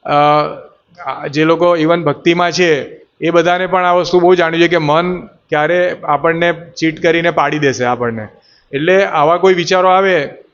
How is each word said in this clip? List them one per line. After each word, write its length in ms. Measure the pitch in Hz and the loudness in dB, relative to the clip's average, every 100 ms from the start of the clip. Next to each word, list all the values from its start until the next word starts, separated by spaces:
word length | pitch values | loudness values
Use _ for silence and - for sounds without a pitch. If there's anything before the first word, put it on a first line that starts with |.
| - | -2
અ, 80 | 147 147 151 151 - - _ _ - 156 | 0 2 2 0 -8 -18 _ _ -16 -12
આ 220 | 131 151 | -10 -6
જે 160 | 143 | -2
લોકો 340 | 156 165 175 170 | 0 2 2 2
even 200 | 156 175 | 0 0
ભક્તિમાં 540 | 151 143 170 170 175 | -2 -2 0 0 -2
છે, 500 | 156 180 147 - - _ _ | 0 0 0 -4 -16 _ _
એ 80 | 156 | 0
બધાને 380 | 170 165 180 185 | 0 2 0 -2
પણ 180 | 185 180 | 0 2
આ 80 | |
વસ્તુ 260 | 180 165 180 | 0 2 2
બહુ 160 | 175 180 | 4 4
જાણવી 220 | 165 165 | 2 2
જોઈએ 120 | 170 | 2
કે 80 | 175 | 2
મન 420 | 151 156 180 180 | 0 0 0 -6
ક્યારે 720 | - _ _ 151 151 180 180 165 | -12 _ _ -2 0 0 -2 -4
આપણને 500 | - 143 160 165 170 170 - - | -4 0 0 0 -2 -2 -10 -4
ચીટ 240 | 160 156 | -4 0
કરીને 300 | 170 165 170 | 0 0 0
પાડી 280 | 156 147 151 | 0 -2 0
દેશે 240 | 143 117 | -2 0
આપણને. 440 | 123 117 120 113 107 - _ _ _ | -2 -2 -4 -6 -12 -18 _ _ _
એટલે 340 | - 160 190 196 | -6 0 2 2
આવા 320 | 160 147 175 | 0 2 4
કોઈ 160 | 190 | 2
વિચારો 360 | 185 170 185 185 | 2 0 0 2
આવે 380 | 185 196 175 139 - - | 2 2 0 -4 -12 -20